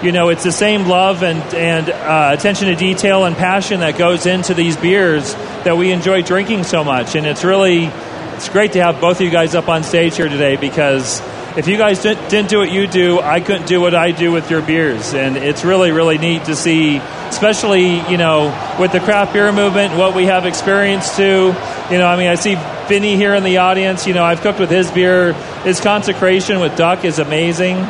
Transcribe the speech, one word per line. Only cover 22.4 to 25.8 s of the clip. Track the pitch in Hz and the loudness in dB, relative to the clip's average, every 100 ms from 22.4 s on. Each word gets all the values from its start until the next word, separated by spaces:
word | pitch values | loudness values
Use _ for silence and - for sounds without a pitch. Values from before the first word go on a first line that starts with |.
| 208 190 151 - - | 0 -2 -4 -10 -2
Vinny | 202 208 196 | 0 2 2
here | 202 | 2
in | 202 | 2
the | 190 185 | 2 2
audience. | 185 190 190 185 196 | 2 2 0 -2 -2
You | |
know, | 180 | 0
I've | 170 170 | 2 0
cooked | 208 202 | -2 -2
with | 180 | 0
his | 175 185 | 2 0
beer. | 180 180 185 175 160 - - | 2 2 4 2 -2 -8 -8
His | - 180 | -2 0